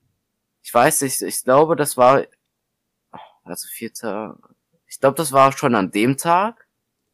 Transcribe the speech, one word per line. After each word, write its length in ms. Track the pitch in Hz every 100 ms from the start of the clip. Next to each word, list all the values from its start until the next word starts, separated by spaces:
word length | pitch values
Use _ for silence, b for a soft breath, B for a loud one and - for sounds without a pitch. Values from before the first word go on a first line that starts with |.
| _ _ _ _ _ _
Ich 100 | -
weiß 280 | 117 139 -
nicht, 180 | 135 -
ich 220 | 92 - -
glaube, 320 | 131 156 151
das 180 | 147 -
war, 300 | 123 135 - _ _ _ _ _ _ _ _ - B B 87
also 240 | 90 -
vierter, 680 | - 113 - 113 101 104 - _ _ _ _ _
ich 120 | -
glaube, 160 | 135 135
das 160 | 156
war 220 | 135 135
schon 220 | 131 143 117
an 160 | 92
dem 260 | 101 117 135
Tag, 500 | 170 175 214 233 _ _ _ _ _